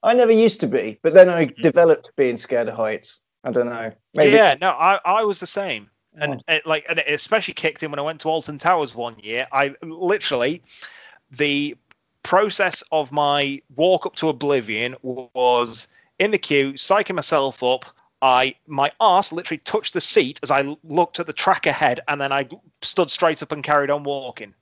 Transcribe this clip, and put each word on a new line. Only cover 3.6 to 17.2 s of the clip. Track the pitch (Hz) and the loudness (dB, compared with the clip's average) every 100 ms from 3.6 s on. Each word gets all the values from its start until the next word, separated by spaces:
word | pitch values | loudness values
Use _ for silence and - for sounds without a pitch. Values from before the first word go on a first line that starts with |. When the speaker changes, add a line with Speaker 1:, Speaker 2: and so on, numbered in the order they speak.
| 120 | -4
Speaker 1:
know. | 117 113 - _ | -6 -10 -12 _
Maybe. | 147 147 | 2 6
Speaker 2:
Yeah, | 143 202 139 | 8 6 4
no, | 180 | 0
I, | 139 170 196 | 0 2 2
I | 175 202 | 2 0
was | 220 196 | 0 -4
the | 180 | -6
same. | - 196 117 101 _ _ - | -6 -6 -8 -10 _ _ -8
And | 147 131 - | -8 -8 -4
Speaker 1:
Yeah. | 160 | -4
Speaker 2:
it, | 160 | -2
like, | 156 147 | -4 -2
and | 165 | -4
it | 139 | -2
especially | 147 - 220 190 | -4 -2 -2 -2
kicked | - 160 156 | -6 -6 -6
in | 156 | -10
when | 143 | -6
I | |
went | 147 160 | -8 -6
to | 160 | -4
Alton | 160 - 147 | -6 -6 -4
Towers | 170 180 143 110 | 0 0 0 -6
one | 117 110 | -10 -10
year. | 104 117 131 | -10 -6 -4
I | 135 139 135 | -2 -2 -4
literally, | 165 160 180 208 - 131 123 165 _ - - - - _ _ | -16 -6 -2 -2 -2 -2 -2 -4 _ -20 -20 -20 -20 _ _
the | 127 147 143 147 143 _ _ _ _ | -4 -2 -2 -4 -8 _ _ _ _
process | - 180 214 - 190 - - | 0 2 2 0 -2 -2 -4
of | 160 139 | -4 -4
my | 147 143 143 143 139 _ 131 | -2 0 0 -2 -6 _ -2
walk | 170 185 - | 0 2 -2
up | - | -6
to | 160 | -4
Oblivion | 135 147 143 107 107 120 131 | -4 -2 -2 -2 -6 -6 -8
was | 131 127 123 127 123 123 120 113 - _ _ _ | -12 -10 -10 -2 2 2 0 -6 -16 _ _ _
in | 202 | -2
the | 208 | -2
queue, | - 143 135 | 0 0 0
psyching | 139 - 196 196 | -4 -2 0 0
myself | 180 | -6